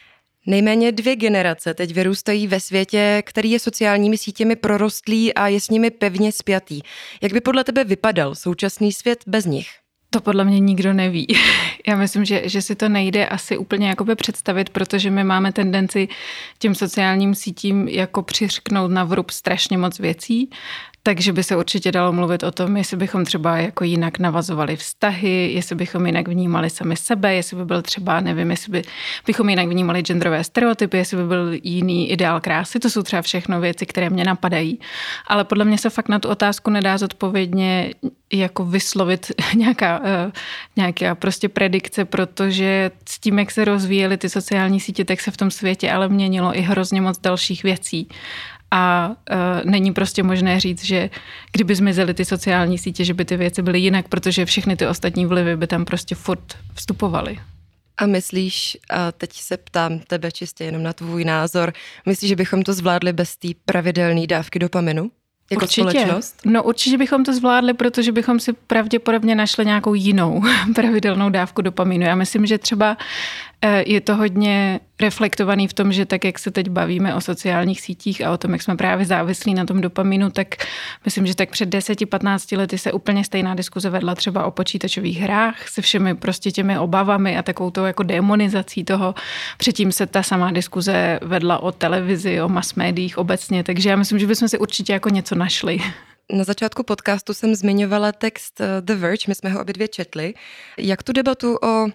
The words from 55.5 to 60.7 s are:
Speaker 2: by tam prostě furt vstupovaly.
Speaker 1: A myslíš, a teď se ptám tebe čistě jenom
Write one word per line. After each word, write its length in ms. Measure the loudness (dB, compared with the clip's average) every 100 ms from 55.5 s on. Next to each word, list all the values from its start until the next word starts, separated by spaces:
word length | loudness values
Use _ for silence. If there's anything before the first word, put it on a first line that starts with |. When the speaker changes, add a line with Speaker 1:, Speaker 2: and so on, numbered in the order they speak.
| 0
Speaker 2:
by 100 | -2
tam 180 | -2 -2
prostě 300 | -4 -4 -6
furt 420 | -4 -6 -6 -18 -16
vstupovaly. 640 | -14 -6 -2 0 -2 -4 -8 -16 -20 _ _ _ -2
Speaker 1:
A 80 | 2
myslíš, 720 | 2 0 -2 -2 -4 -6 -8 -6
a 220 | -2 -2
teď 220 | -4 -12
se 240 | -12 -8 -8
ptám 420 | -4 -2 -2 -4
tebe 320 | -4 -4 -4
čistě 320 | -8 -14 -10
jenom 200 | -8